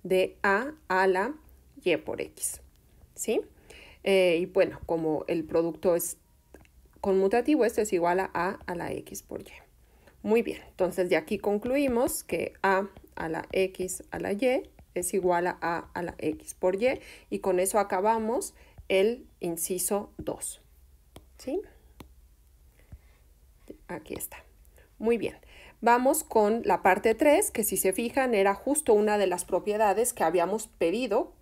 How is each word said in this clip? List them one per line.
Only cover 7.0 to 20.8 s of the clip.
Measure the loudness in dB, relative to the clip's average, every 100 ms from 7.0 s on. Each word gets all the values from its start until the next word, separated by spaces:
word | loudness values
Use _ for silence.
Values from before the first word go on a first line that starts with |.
conmutativo, | 0 2 4 2 2 2
esto | 2 0
es | -2
igual | 0 2 0
a | -2
a | -2 -4 -4 -8
a | -8
la | -8
x | -8 -10 -16
por | -14 -14
y. | -14 -20 -20 _ _ _ -20 _
Muy | 0 0
bien, | 0 -8 -10
entonces | -2 -2 0 0
de | 0
aquí | 0 -4
concluimos | -2 -2 0 0 2 2 0 -2
que | -6 -6 -6 -2
a | 2 2 0 -10 -18 -10
a | -6
la | -6 -4
x | -2 -2 -2 -8 -8 -10
a | -8
la | -6
y | 0 0 0 -4 -18 -10
es | -6 -2
igual | 0 2 2 0
a | -2
a | -4 -4 -6
a | -10
la | -10 -6
x | -6 -6 -10
por | -2 0 2
y, | 0 -2 -10 -20 -8
y | -4
con | 0 0
eso | 2 0
acabamos | 0 0 0 0 0 -4 -4 -12 -20 -16 0
el | 2 2 0 -12 -10
inciso | -8 -6 -6 -4 -2 -4 -6 -12
dos, | -10 -8 -10 -14 _ -20